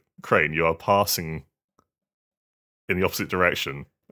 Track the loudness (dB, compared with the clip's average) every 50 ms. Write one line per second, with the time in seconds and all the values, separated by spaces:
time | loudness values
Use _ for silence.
0 | _ _ _ -20 -2 2 2 4 4 2 2 0 0 0 0 -2 0 2 2 2
1 | 2 0 -2 -4 -4 -6 -8 -10 -12 _ _ _ _ _ _ _ _ _ _ _
2 | _ _ _ _ _ _ _ _ _ _ _ _ _ _ _ _ _ -4 0 0
3 | 0 0 0 -4 -4 -4 0 2 2 2 2 0 -4 -6 -8 -10 -14 -18 _ _
4 | _ _